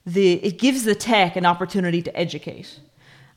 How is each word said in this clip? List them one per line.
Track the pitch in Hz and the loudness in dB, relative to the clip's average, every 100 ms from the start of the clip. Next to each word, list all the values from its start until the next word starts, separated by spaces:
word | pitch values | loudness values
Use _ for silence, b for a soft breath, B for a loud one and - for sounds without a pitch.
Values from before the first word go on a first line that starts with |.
| 180 | -4
The, | 180 190 175 | 2 4 2
it | 202 170 | -2 0
gives | 254 262 | 0 2
the | 220 | 0
tech | 202 226 220 175 180 | -2 2 2 2 2
an | 180 | 2
opportunity | 175 180 202 180 170 | 2 -2 -2 0 -2
to | 165 - | -2 -4
educate. | 170 147 - - - - - b b b b | -4 -6 -12 -16 -18 -20 -20 b b b b